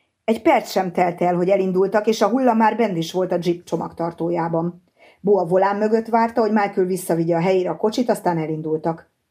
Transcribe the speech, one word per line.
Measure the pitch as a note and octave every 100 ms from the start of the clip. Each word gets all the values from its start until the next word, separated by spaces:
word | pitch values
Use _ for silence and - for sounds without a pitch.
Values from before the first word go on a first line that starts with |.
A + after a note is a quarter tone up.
| _ _
Egy | - A3+
perc | - B3 G#3
sem | G3+ F#3
telt | F3 F3 E3+
el, | F3 F3
hogy | F3+
elindultak, | G3 F#3+ F3+ F#3+ G#3+ A3
és | A3
a | G3+
hulla | B3+ B3+
már | A3+ A3 G#3+
bent | A3 E3
is | E3
volt | F3+ F#3
a | F3
jeep | E3+ E3+
csomagtartójában. | - E3+ E3+ - E3+ - E3 F3 E3 E3 F3 - _ _ - _
Bo | G3 G3
a | E3+
volán | F#3+ G3 G3+
mögött | G#3+ A3+ A3+
várta, | A3+ A3+ A#3+
hogy | G#3+
Michael | G#3+ G3+ G3+ F3+
visszavigye | F#3 - E3+ E3 E3
a |
helyére | F#3 F#3+ F3+
a | D#3
kocsit, | G#3+ A3 A#3
aztán | G3+ - D#3+
elindultak. | D#3 D#3 D#3 D#3 E3 D#3+ - _ _